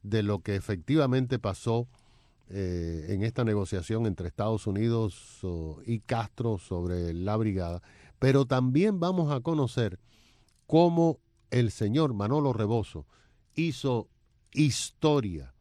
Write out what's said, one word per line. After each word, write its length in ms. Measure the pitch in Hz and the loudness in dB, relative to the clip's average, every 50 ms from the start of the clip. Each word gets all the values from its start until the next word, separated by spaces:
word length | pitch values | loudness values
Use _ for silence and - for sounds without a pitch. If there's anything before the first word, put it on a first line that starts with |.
de 200 | - 104 104 110 | -6 -2 0 0
lo 160 | 104 101 104 95 | 2 2 0 -2
que 180 | - - 101 | -2 -2 -4
efectivamente 800 | 98 - - 107 90 82 - 139 160 143 131 123 131 131 123 131 113 | -4 -2 -4 -6 -6 -2 0 2 2 4 4 2 0 0 0 -2 -4
pasó, 480 | - 101 95 - - 120 113 117 120 123 _ _ _ _ _ _ _ _ _ _ _ - | -2 -4 -6 -4 -4 -2 -2 -2 -4 -6 _ _ _ _ _ _ _ _ _ _ _ -12
eh, 600 | 90 98 98 90 90 87 85 82 82 82 76 82 | -6 -6 -4 -4 -4 -4 -4 -4 -6 -6 -6 -4
en 140 | 101 95 104 | -2 -2 -2
esta 200 | 117 120 - 123 | -2 -2 -2 0
negociación 640 | 113 107 104 98 - - 95 85 - 110 110 117 | 0 0 0 -2 -2 -4 -6 -4 -4 -4 -2 0
entre 220 | 110 92 - 90 87 | -2 -2 -4 -6 -10
Estados 380 | - - 101 107 113 104 - | -6 -4 -2 -2 -2 -2 -2
Unidos, 760 | 110 95 101 110 117 117 117 113 101 90 - - - - - | -4 -2 0 0 0 0 0 -2 -2 -6 -8 -20 -20 -16 -10
oh, 400 | - 92 87 85 80 78 78 76 - | -8 -6 -6 -6 -6 -8 -10 -12 -6
y 160 | 117 117 107 | -6 -6 -6
Castro 560 | - - 123 113 113 101 _ - 113 117 110 | -4 -4 -4 -4 -4 -6 _ -6 -4 -4 -4
sobre 560 | 92 - - 92 87 87 87 87 87 87 85 | -4 -6 -6 -4 -4 -2 -2 -2 -2 -2 -4
la 240 | 82 85 90 101 107 | -4 -4 -2 -2 0
brigada, 460 | 110 110 107 95 92 87 85 87 87 - - - - - - - _ | 0 0 0 0 -2 -4 -4 -6 -10 -12 -16 -20 -20 -20 -20 -8 _
pero 280 | - 135 131 139 139 | 2 4 4 4 4
también 540 | 127 139 127 127 127 127 147 185 220 208 185 | 4 2 2 2 2 2 4 2 2 2 0
vamos 320 | 165 175 185 185 165 147 | 0 0 0 0 0 0
a 80 | 147 131 | -2 -2
conocer 580 | 120 165 165 151 139 120 - - 117 101 92 - _ _ _ _ _ _ _ _ _ _ _ _ _ | -2 -2 0 0 0 0 0 0 0 0 -2 -6 _ _ _ _ _ _ _ _ _ _ _ _ _
cómo 520 | _ 151 160 170 175 170 165 165 165 143 - _ _ _ _ _ _ | _ 6 6 6 6 6 4 4 4 2 0 _ _ _ _ _ _
el 200 | - 123 120 110 | 2 2 2 2
señor 440 | - - 113 101 113 151 160 147 120 | 0 0 -2 0 2 2 2 2 2
Manolo 380 | 101 101 107 135 151 147 139 | 0 0 0 2 2 2 2
Rebozo 540 | 123 110 110 101 113 117 101 - - 82 71 _ _ _ _ _ _ _ _ _ _ | 2 0 0 2 2 0 -2 -4 -10 -16 -16 _ _ _ _ _ _ _ _ _ _
hizo 540 | - 165 170 135 - - 139 123 117 - _ _ _ _ _ _ _ _ _ | -2 -2 -2 -2 -2 -2 -2 -2 -2 -4 _ _ _ _ _ _ _ _ _
historia 1000 | - - 151 143 117 - - - _ _ - 156 147 143 123 101 85 78 65 62 - _ | 0 2 2 4 2 0 -4 -8 _ _ 2 4 4 4 0 -2 -6 -8 -12 -14 -20 _